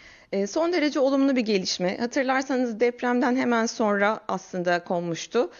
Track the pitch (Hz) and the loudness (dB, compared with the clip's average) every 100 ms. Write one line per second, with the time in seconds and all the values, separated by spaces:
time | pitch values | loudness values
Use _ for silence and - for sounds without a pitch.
0 | - - - 196 302 320 339 359 294 294 | -20 -20 -6 -4 -2 0 0 2 0 2
1 | 269 269 277 262 220 202 180 - 180 202 | 2 4 2 2 0 0 -2 -2 -2 -2
2 | 240 285 262 262 269 254 247 214 240 240 | -2 -2 0 0 0 -2 -2 0 0 0
3 | 247 247 254 254 247 233 233 - 220 202 | 0 2 2 0 2 0 0 0 0 2
4 | 202 220 - 190 - 185 175 175 - 180 | 2 0 -4 -6 -6 -4 0 0 0 -2
5 | 175 165 - 226 359 | -2 -6 -2 -2 -2